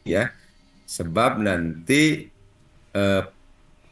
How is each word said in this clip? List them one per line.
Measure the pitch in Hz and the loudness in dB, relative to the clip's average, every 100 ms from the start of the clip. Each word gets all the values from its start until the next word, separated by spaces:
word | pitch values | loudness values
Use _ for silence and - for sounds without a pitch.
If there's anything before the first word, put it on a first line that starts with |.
| - | -2
ya, | 90 120 - - _ _ _ - | -2 -2 -6 -20 _ _ _ -12
sebab | - 85 85 127 110 | -8 -4 0 0 0
nanti, | 104 90 82 80 85 139 156 151 - - - _ _ _ _ | -2 0 -2 -6 0 4 4 0 -8 -20 -20 _ _ _ _
eh, | 101 101 95 95 - - - _ - - | -2 0 0 -2 -12 -20 -20 _ -20 -16